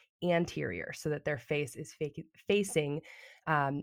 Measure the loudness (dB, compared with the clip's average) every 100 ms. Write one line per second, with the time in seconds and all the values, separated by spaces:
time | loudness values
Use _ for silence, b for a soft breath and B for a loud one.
0 | b _ 2 2 2 -2 -4 -4 -8 -6
1 | -4 -2 -2 -4 -2 -2 -2 -6 -14 -6
2 | -6 -6 -14 _ 0 2 4 0 0 -2
3 | B B B B 0 2 2 0